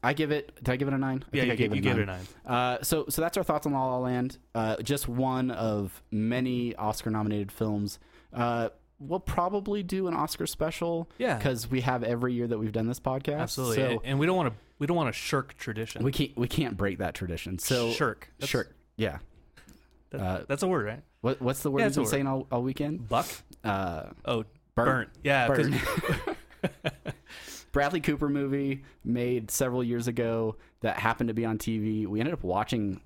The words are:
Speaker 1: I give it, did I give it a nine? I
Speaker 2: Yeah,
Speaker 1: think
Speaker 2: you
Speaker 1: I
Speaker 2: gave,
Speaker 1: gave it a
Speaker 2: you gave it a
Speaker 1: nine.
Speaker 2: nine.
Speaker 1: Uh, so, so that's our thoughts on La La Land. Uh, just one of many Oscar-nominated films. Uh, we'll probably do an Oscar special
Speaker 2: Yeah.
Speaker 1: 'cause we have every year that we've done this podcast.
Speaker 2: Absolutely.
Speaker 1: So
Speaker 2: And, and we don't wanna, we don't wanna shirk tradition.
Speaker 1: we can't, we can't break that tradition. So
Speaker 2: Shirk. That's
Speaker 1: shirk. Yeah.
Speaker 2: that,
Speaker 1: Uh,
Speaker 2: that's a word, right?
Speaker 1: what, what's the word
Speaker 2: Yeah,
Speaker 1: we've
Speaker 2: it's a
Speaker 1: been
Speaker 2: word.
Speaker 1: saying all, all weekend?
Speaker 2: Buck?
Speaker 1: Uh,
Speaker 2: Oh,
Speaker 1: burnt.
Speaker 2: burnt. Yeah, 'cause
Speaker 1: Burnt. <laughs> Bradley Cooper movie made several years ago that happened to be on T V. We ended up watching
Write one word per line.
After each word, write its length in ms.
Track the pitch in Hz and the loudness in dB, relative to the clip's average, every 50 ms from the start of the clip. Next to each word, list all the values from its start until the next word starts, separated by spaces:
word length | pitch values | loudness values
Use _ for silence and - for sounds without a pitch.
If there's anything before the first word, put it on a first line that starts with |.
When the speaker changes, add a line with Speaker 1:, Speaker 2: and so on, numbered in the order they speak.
Speaker 1:
I 120 | - 123 143 | 2 0 2
give 160 | 147 156 143 | 2 0 0
it, 220 | 151 147 - - - - - | 0 -2 -2 -6 -14 -6 -2
did 60 | 123 | 0
I 40 | 127 | 0
give 120 | 127 143 | 2 2
it 60 | 139 135 | 0 0
a 40 | 131 | 0
nine? 260 | 135 135 131 123 - - - | 0 0 -2 -4 -6 -4 0
I 20 | |
Speaker 2:
Yeah, 60 | 139 | 0
Speaker 1:
think 60 | 127 | 2
Speaker 2:
you 60 | 123 117 | 2 4
Speaker 1:
I 20 | |
Speaker 2:
gave, 20 | |
Speaker 1:
gave 140 | 110 123 104 | 2 2 2
it 20 | 107 | 2
a 20 | |
Speaker 2:
you 40 | 95 | 2
gave 160 | 95 123 123 113 | 2 2 2 2
it 40 | 104 | 0
a 20 | |
Speaker 1:
nine. 220 | 98 92 92 92 - - - - | 0 -2 -8 -8 -12 -16 -16 -6
Speaker 2:
nine. 320 | - 123 120 123 123 123 | -2 0 2 2 2 0
Speaker 1:
Uh, 60 | - 139 | -2 0
so, 220 | - 170 156 143 - | 0 0 0 0 -2
so 120 | - - 160 | 0 0 0
that's 140 | 170 - | 0 0
our 60 | 202 175 | -2 0
thoughts 220 | - 160 151 - | 2 0 0 2
on 80 | 151 143 | 0 0
La 120 | 135 131 | 2 2
La 100 | 131 127 | 2 0
Land. 400 | 127 127 123 123 123 123 131 - - - _ _ | 0 0 0 0 0 0 -2 -4 -10 -20 _ _
Uh, 240 | 117 110 110 110 - 113 | -2 0 0 0 -2 0
just 240 | 113 143 139 - | -2 0 0 0
one 420 | 127 120 123 131 131 127 131 131 127 | -2 -2 0 0 0 2 0 0 -2
of 500 | 120 - 113 113 107 104 101 92 - - - _ | 0 0 0 0 0 0 -2 -4 -6 -12 -12 _
many 640 | - 107 110 113 120 127 127 127 123 120 120 120 110 | -2 0 0 0 0 0 0 0 0 0 0 -2 -2
Oscar-nominated 760 | - 104 107 107 - - 113 107 107 107 107 107 104 101 101 | -2 -2 -2 -2 -2 -2 -2 0 0 0 0 0 -2 -2 -4
films. 460 | - - 113 107 107 104 104 101 - - - - - - - _ | -4 -2 -2 0 0 0 -2 -2 -4 -10 -18 -20 -20 -20 -20 _
Uh, 380 | - - 120 120 120 117 117 110 - - _ _ _ _ | -4 -2 0 0 0 0 -2 -2 -4 -8 _ _ _ _
we'll 200 | 143 139 165 185 | -8 -4 -4 -4
probably 600 | - - - - 175 180 202 202 196 208 202 208 | -2 -2 0 0 0 2 0 -2 -2 -2 -2 -2
do 260 | 196 175 196 190 190 | -2 -2 -2 0 0
an 60 | 180 170 | 0 0
Oscar 320 | - 151 156 - - 165 | 0 -2 -2 -2 -4 -4
special 640 | 156 - - 156 160 - - 170 170 170 165 170 - - | -6 -2 -2 -2 -2 0 -2 -2 -2 0 -2 -4 -6 -6
Speaker 2:
Yeah. 220 | - 240 240 151 113 | -4 0 0 0 2
Speaker 1:
'cause 300 | 104 143 127 117 110 113 | 2 0 0 0 -2 -2
we 100 | 127 131 | -2 0
have 220 | 120 135 127 123 117 | 2 2 0 2 2
every 300 | 110 120 117 123 127 123 | 0 0 2 0 0 0
year 120 | 120 120 | 0 0
that 100 | 117 120 107 | 0 0 0
we've 120 | 110 110 | 0 0
done 160 | 107 113 113 | 0 0 0
this 120 | 117 123 - | 0 -2 -2
podcast. 400 | - 135 131 135 135 - 147 151 | -2 -2 -2 0 -2 -2 -2 -2
Speaker 2:
Absolutely. 360 | 165 - - - 131 123 113 | -2 -4 -2 -2 0 2 2
Speaker 1:
So 100 | 120 135 127 | 2 2 2
Speaker 2:
And, 100 | 117 110 - | 0 -2 -2
and 160 | 131 139 139 | 0 2 2
we 80 | 151 | 4
don't 100 | 170 185 | 4 4
wanna, 160 | 185 165 123 110 - - _ _ | 4 2 2 0 -4 -16 _ _
we 80 | _ 147 | _ 0
don't 100 | 139 175 | 2 2
wanna 140 | 170 156 123 | 2 2 2
shirk 460 | 107 - - - - 139 127 - - | 0 -2 -4 0 0 0 -2 -4 -10
tradition. 460 | - - - 110 110 113 - - - 120 | -10 -8 -6 -4 -4 -4 -6 -4 0 0
Speaker 1:
we 80 | 135 | 0
can't, 260 | 131 - 147 135 - | 2 2 0 0 2
we 100 | 120 123 | -2 0
can't 300 | 123 - - 151 123 107 | 0 2 0 0 0 0
break 220 | 87 101 98 92 - | 0 0 0 0 0
that 160 | 98 85 - | -2 -4 -2
tradition. 420 | - 95 87 85 80 - 85 92 | -4 -4 -4 -4 -4 -4 -6 -6
So 340 | 87 - - 131 123 120 117 | -4 0 0 2 2 2 2
Speaker 2:
Shirk. 400 | 117 - 147 120 107 - - - - | 2 2 2 0 0 -4 -12 -20 -12
That's 120 | - 139 135 | -8 -4 0
Speaker 1:
shirk. 240 | - - - - - - _ _ _ | 0 0 -2 -2 -10 -20 _ _ _
Yeah. 200 | - 110 95 71 69 - - - - - - _ - - - - - - _ _ - _ _ | -2 -2 -2 -2 -6 -12 -14 -20 -20 -20 -20 _ -20 -20 -20 -20 -20 -20 _ _ -20 _ _
Speaker 2:
that, 100 | - 135 | -8 -4
Speaker 1:
Uh, 240 | 95 90 92 180 - | -2 -2 -2 -2 -2
Speaker 2:
that's 140 | - 135 143 | -2 0 0
a 60 | 202 | 2
word, 180 | 185 185 151 107 | 2 2 2 2
right? 160 | 104 110 131 - _ _ _ | 0 -4 -8 -12 _ _ _
Speaker 1:
what, 200 | - 117 131 - | 0 0 0 2
what's 220 | 127 123 135 - - | 0 -2 -2 0 -2
the 80 | 151 | 0
word 80 | 135 139 | 2 4
Speaker 2:
Yeah, 60 | - | 4
Speaker 1:
we've 40 | - | 4
Speaker 2:
it's 80 | 139 | 4
a 20 | 143 | 2
Speaker 1:
been 20 | 131 | 2
Speaker 2:
word. 40 | 107 | 2
Speaker 1:
saying 160 | 127 139 139 | 2 2 2
all, 200 | 139 135 135 131 - | 2 0 0 0 0
all 100 | 131 120 | 0 0
weekend? 480 | 123 135 135 - 147 147 156 180 120 104 | 0 0 0 -2 -2 -2 -2 -4 -2 0
Speaker 2:
Buck? 160 | 110 120 - - - - - - - - - | 2 2 2 0 -8 -12 -16 -20 -20 -6 -2
Speaker 1:
Uh, 400 | 110 101 98 98 90 85 78 - - 98 - - | -2 0 0 0 -2 -4 -6 -8 -10 -14 -10 -4
Speaker 2:
Oh, 220 | - 123 113 110 - - - _ _ _ | -2 0 0 -2 -4 -12 -20 _ _ _
Speaker 1:
burnt. 0 | |
Speaker 2:
burnt. 340 | - 117 135 131 127 110 - - - - | 2 2 4 4 2 0 -4 -10 -4 0
Yeah, 240 | 147 139 135 123 | 2 4 4 6
'cause 200 | 117 139 127 143 131 | 4 4 4 4 4
Speaker 1:
Burnt. 680 | - 123 - - - - - - - - - - - - - - - - - 175 - | 2 2 0 0 -2 -2 0 0 -2 -2 -2 -6 -6 -8 -10 -20 -12 -4 -4 -4 -4
<laughs> 420 | - - 156 139 - - - - - _ - - - - - - - - - - | -2 -6 -6 -6 -6 -12 -12 -12 -12 _ -20 -18 -16 -14 -14 -16 -16 -16 -2 2
Bradley 260 | 143 143 147 180 175 | 2 2 4 2 0
Cooper 300 | 143 - 147 - 151 143 | 2 0 2 2 2 2
movie 540 | 143 143 139 139 135 139 139 139 135 135 135 - - _ - | 2 0 0 0 0 0 0 0 -2 -4 -8 -16 -20 _ -2
made 480 | 113 117 123 123 120 123 120 107 104 | -2 0 2 2 2 0 0 -2 -2
several 320 | - - 139 127 123 127 123 | 0 0 0 2 2 0 0
years 240 | 117 117 120 117 | 0 0 0 0
ago 480 | 123 117 120 120 117 113 113 113 110 107 - - - _ _ | 0 0 0 0 2 2 2 0 0 -2 -6 -14 -20 _ _
that 180 | - 110 - | -2 -2 -2
happened 300 | - 110 113 113 - 123 | 2 2 2 2 2 0
to 60 | 117 110 | 0 0
be 100 | 113 117 | 0 0
on 140 | 113 110 | 0 -2
T 200 | 110 - - 113 | -2 -2 -2 -2
V. 280 | 110 104 110 110 107 107 | 0 0 0 0 0 0
We 160 | 92 101 107 | 0 0 0
ended 120 | 120 151 175 | 0 0 -2
up 80 | - | -2
watching 600 | - 90 90 98 - - - 117 104 101 95 95 - | -2 0 0 0 2 0 0 0 0 0 -2 -4 -10